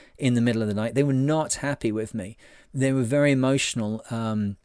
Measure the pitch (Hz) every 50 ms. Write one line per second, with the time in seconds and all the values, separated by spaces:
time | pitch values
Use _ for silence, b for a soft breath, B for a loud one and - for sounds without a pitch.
0 | B B B - - 127 123 120 117 120 117 113 110 107 101 104 107 117 113 131
1 | 143 143 135 127 135 143 156 160 156 - - - - 143 139 - - 113 107 110
2 | 110 107 - 110 92 98 110 b b b b b b b - 135 135 135 135 135
3 | 123 110 135 147 147 143 139 131 131 131 135 139 - - - 127 110 104 110 110
4 | - - 120 113 113 110 110 107 104 101 101 -